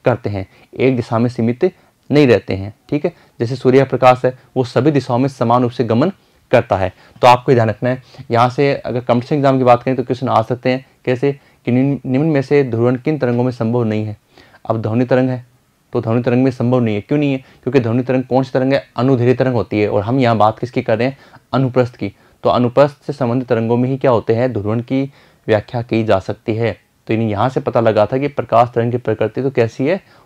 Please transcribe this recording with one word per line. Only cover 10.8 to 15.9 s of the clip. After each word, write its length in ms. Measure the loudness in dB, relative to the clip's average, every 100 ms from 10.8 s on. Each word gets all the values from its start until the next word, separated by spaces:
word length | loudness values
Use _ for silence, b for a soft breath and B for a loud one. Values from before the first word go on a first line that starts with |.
| -6 b -6
कैसे 340 | -2 -2 -4 b b -2
कि 60 |
निम्न, 280 | 0 0 -2 -2
निम्न 200 | -2 0
में 160 | 0
से 220 | 2 0
ध्रुवण 320 | 0 0 0 0
किन 220 | -2 -2
तरंगों 260 | -2 0
में 80 | -2
संभव 320 | -2 -2 -2
नहीं 220 | -2 -2 -6
है? 120 | -10 _ b b b -6
अब 160 | -4
ध्वनि 240 | -2 -2 0
तरंग 240 | 0 0
है, 280 | -4 -10 _ _ _ _